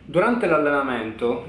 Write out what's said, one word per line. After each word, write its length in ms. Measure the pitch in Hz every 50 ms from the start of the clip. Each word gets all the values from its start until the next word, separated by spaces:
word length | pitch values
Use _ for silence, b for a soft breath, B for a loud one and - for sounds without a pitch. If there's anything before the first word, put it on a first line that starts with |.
| -
Durante 440 | - 139 165 202 233 247 233 214 175
l'allenamento, 960 | 160 151 147 147 147 143 135 131 123 117 107 110 107 - 123 120 120 117 -